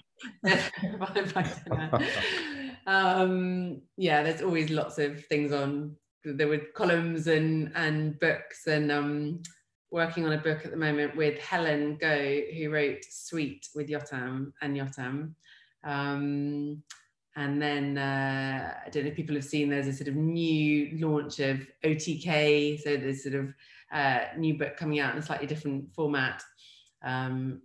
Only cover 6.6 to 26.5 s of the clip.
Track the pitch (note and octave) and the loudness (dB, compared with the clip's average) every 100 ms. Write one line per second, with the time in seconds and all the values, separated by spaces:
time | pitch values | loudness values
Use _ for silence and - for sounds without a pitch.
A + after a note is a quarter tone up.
6.6 | D3+ - F#3 E3+ E3 E3 D#3+ D#3 D#3+ D#3+ | -2 0 2 4 2 0 2 4 4 2
7.6 | D#3 E3+ D#3 D3+ D#3 D3 E3 - - - | 0 0 0 0 0 2 2 2 -4 -6
8.6 | - D3+ D3+ D3 C#3+ D3 D3 E3+ E3+ - | 0 2 2 2 0 -2 -2 -6 -10 -20
9.6 | _ _ - E3+ E3 E3+ D#3+ D3+ D#3 D3+ | _ _ -6 -2 0 0 0 2 0 -2
10.6 | E3 D#3+ D#3 D3 D3 D#3 D3+ D3+ - F3+ | -2 -2 2 2 0 2 0 0 0 0
11.6 | D#3+ D3 D3 D3+ D#3+ D3 C#3 C#3+ C#3+ D#3+ | 2 2 0 0 2 2 2 0 -2 -4
12.6 | D3+ D3+ C#3+ - - - - E3 C#3+ - | -2 2 2 -2 -10 -16 -6 -2 -2 -6
13.6 | - D3+ C#3+ D3 C#3+ C3 B2+ C3 C#3 - | -10 -8 -4 -4 -6 -6 -4 -4 -6 -6
14.6 | D3 C#3 C3+ C3+ B2+ C#3 D#3 D#3+ _ - | -4 -2 -4 -6 -6 -4 -6 -12 _ -20
15.6 | _ _ D3+ C#3+ C#3+ C#3 C#3+ C#3+ C#3+ D3 | _ _ -6 -2 -2 -2 -2 -2 -2 -2
16.6 | D3 D3 - - _ _ _ D3+ C#3 C#3+ | -4 -8 -14 -20 _ _ _ -6 -2 0
17.6 | D3 C#3+ C#3 C#3 C#3 C#3 C3+ C3+ C3+ C3+ | 0 0 0 0 0 0 0 0 -2 -4
18.6 | E2 - - D3+ C#3+ D3+ D#3 D3 C#3 D3+ | -6 -10 -6 -4 -2 -2 -2 -2 -2 0
19.6 | C#3+ C#3+ C3+ C3+ C#3 C#3+ D#3+ E3+ E3 D#3 | 2 2 0 -2 -2 0 2 2 2 4
20.6 | D3+ D3 D3 D#3+ D#3+ D3+ D3 - C3+ C3+ | 4 4 2 0 2 2 0 -2 0 0
21.6 | C3+ - D#3+ D#3 F3 D#3+ F3 D3+ D3+ D3 | -4 -2 0 0 0 -4 2 4 6 6
22.6 | D3 D3 D3 C#3+ C3+ C3+ C#3 C#3 C3+ - | 4 0 0 0 0 -4 -2 -2 -4 -8
23.6 | - - - D3+ C#3 B2 - - D#3+ D3+ | -20 -20 -6 0 2 2 0 0 0 2
24.6 | - - D#3 D3 C3+ D3+ D#3 D3+ C#3+ D3+ | -2 -4 -2 0 0 -2 -4 -4 -4 -4
25.6 | D3 C#3 C#3 - D3+ C#3+ C3 - - | -4 -4 -6 -4 0 2 0 -2 -12